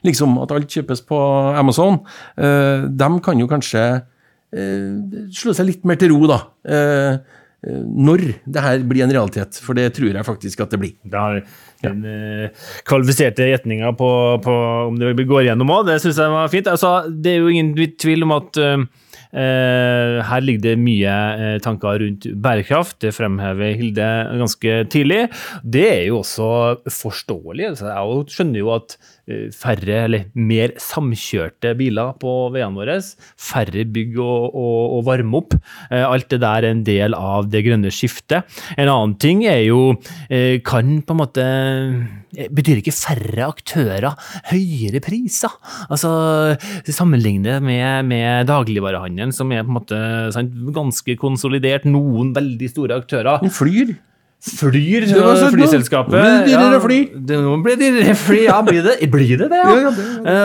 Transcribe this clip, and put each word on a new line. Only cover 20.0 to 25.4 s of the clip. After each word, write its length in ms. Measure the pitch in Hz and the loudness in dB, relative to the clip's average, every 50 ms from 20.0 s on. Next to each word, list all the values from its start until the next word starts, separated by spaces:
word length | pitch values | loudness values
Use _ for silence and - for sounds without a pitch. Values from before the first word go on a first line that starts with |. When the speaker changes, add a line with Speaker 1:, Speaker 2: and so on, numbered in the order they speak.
| 120 120 120 120 107 | 0 0 -2 -2 -4
Speaker 2:
her 180 | 110 123 131 | -2 -2 -2
ligger 200 | 135 135 117 107 | 0 0 0 0
det 140 | 104 113 113 117 | 0 0 0 2
mye, 360 | 120 123 113 101 98 98 98 104 104 107 107 110 | 2 2 2 2 0 0 0 0 -2 -2 -4 -4
eh, 180 | 107 107 107 104 | -4 -4 -4 -4
tanker 400 | - 113 107 101 - 101 101 104 | -4 -4 -6 -4 -2 -2 -2 -2
rundt 280 | 107 104 101 101 - 113 107 101 | -2 -4 -6 -8 -10 -10 -8 -4
bærekraft. 580 | 104 131 117 104 95 - 139 160 175 - - _ | -2 0 0 0 0 0 0 0 -2 -2 -6 _
Det 140 | - 107 104 | -6 -6 -4
fremhever 600 | - 113 101 95 98 101 95 95 98 104 107 107 | -4 -4 -2 -2 -2 -4 -4 -4 -2 -2 -2 -2
Hilde 320 | 113 120 113 104 107 107 110 113 113 113 - 113 123 | -2 -4 -4 -2 -2 -2 -2 -2 -2 -4 -4 -4 -4
ganske 380 | 120 107 - - - 113 113 113 110 - | -2 -4 -4 -4 -2 0 0 0 0 0
tidlig. 360 | - 147 131 143 180 220 240 233 - - | 0 0 2 2 2 0 0 -2 -4 -10